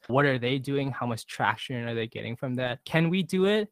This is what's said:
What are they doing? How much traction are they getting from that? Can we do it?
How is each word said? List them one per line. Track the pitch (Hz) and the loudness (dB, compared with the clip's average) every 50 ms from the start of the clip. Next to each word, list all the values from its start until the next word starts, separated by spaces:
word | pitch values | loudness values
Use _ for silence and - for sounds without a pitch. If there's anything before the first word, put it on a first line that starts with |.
| - | -4
What | - 117 135 143 | 0 4 4 6
are | 143 131 123 | 4 4 2
they | 117 123 135 139 | 2 0 0 0
doing? | 127 139 139 139 139 139 123 | -2 -2 -2 0 0 -2 -4
How | - 123 | -4 -4
much | 120 117 110 - | -4 -4 -6 -8
traction | - - - 127 104 110 - - - 135 120 117 117 | -10 -4 0 2 2 2 0 -2 -8 -6 -6 -4 -4
are | 117 | -4
they | 113 113 | -4 -4
getting | 117 - 110 107 110 117 | -6 -6 -8 -8 -8 -8
from | - - 131 123 | -6 -6 -4 -4
that? | 123 127 123 123 - - | -2 -2 -4 -4 -6 -6
Can | - - 160 165 165 | 0 2 2 4 4
we | 175 190 180 | 2 0 0
do | - - 185 185 | 0 2 2 4
it? | 196 208 214 208 - | 4 4 2 0 -2